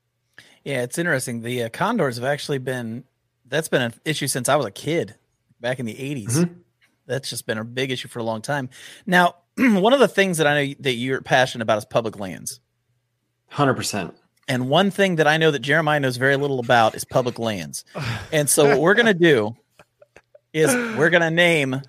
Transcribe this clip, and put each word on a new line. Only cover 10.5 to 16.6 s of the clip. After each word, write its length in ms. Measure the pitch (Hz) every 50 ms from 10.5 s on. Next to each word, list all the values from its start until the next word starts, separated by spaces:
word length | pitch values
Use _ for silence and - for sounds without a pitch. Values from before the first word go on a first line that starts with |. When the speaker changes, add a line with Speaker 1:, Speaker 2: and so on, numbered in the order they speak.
| 147 147 139
Speaker 1:
know 80 | 139 139 -
that 140 | 139 135 123
you're 280 | 117 123 131 131 -
passionate 400 | - - 151 127 127 - - 120
about 160 | 110 113 110
is 80 | 104 -
public 320 | - - 120 113 107 98 101
lands. 400 | 101 90 71 - - - - - _ _ _ _ _ _ _ _ _ _ _ _ _ _ _ _ _ -
Speaker 2:
Hundred 260 | - 143 143 131 117
percent. 400 | 110 - - - 98 87 - - _ _ _ _ _ -
Speaker 1:
And 220 | - 131 123 127 131
one 220 | 147 175 202 196
thing 260 | - 208 196 190 175
that 100 | 156 151
I 100 | 147 156
know 140 | 160 160 156
that 80 | 143 127
Jeremiah 400 | 113 139 151 165 156 151 151 147
knows 180 | 139 131 120
very 180 | 123 135 139 139
little 240 | 135 143 143 135
about 360 | 127